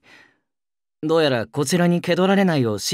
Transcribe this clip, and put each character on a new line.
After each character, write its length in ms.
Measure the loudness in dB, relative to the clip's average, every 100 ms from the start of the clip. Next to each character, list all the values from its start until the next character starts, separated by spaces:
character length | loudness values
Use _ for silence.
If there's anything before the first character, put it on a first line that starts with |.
| _ -20 -20 _ _ _ _ _ _ _
ど 160 | -2 0
う 60 |
や 60 | 2
ら 160 | 0 -4
こ 200 | -4 -2
ち 120 | 0
ら 100 | 2
に 120 | 0
気 160 | 0 0
取 120 | 2
ら 80 | 2
れ 100 | 2
な 120 | 2
い 40 |
よ 80 | 0
う 40 |
指 100 | -2 -4